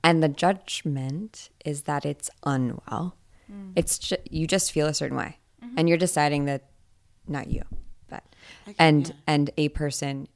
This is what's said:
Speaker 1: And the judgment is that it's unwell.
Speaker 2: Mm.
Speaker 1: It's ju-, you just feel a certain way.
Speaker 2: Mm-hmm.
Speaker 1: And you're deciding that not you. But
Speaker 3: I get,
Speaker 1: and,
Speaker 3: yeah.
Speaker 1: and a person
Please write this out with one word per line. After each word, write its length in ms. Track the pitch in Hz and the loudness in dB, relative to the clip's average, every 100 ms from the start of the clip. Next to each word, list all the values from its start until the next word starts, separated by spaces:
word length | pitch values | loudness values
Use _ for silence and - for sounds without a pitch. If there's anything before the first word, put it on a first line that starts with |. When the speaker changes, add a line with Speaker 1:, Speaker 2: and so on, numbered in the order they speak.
Speaker 1:
And 180 | 170 165 | 6 6
the 80 | 156 | 4
judgment 1200 | 139 180 190 - - 160 139 131 147 214 - - _ - | 4 2 2 -4 -6 -4 -4 -4 -6 -8 -14 -20 _ -8
is 180 | 147 | -6
that 220 | - 143 147 | -4 -4 -2
it's 240 | 143 - - | -6 -10 -6
unwell. 720 | 147 135 127 - - - 175 - _ - - | -2 0 0 -2 -8 -6 -6 -8 _ -20 -18
Speaker 2:
Mm. 200 | 202 196 185 | -16 -4 0
Speaker 1:
It's 220 | 165 - | 0 -2
ju-, 200 | - - - | -4 -6 -4
you 160 | 160 160 | -4 0
just 260 | 190 - | 0 0
feel 140 | - 151 | 2 0
a 60 | |
certain 240 | 147 135 135 | 0 -4 -4
way. 220 | - - _ _ | -6 -10 _ _
Speaker 2:
Mm-hmm. 120 | 240 240 | -8 2
Speaker 1:
And 120 | 165 | 4
you're 80 | 165 | 4
deciding 480 | 175 160 147 147 143 | 4 2 2 2 0
that 200 | 139 _ _ _ _ _ _ - | -4 _ _ _ _ _ _ -8
not 200 | 139 - | -8 -2
you. 140 | - - - - - - | -4 -2 -6 -8 -16 -14
But 160 | - _ _ - - - | -16 _ _ -20 -20 -20
Speaker 3:
I 40 | |
get, 40 | 208 | 4
Speaker 1:
and, 280 | 160 151 143 | 6 6 4
Speaker 3:
yeah. 60 | - - | -6 0
Speaker 1:
and 220 | 147 143 - | 2 2 0
a 120 | 147 | -2
person 580 | - 147 - 143 135 143 | -2 -4 -4 -6 -6 -12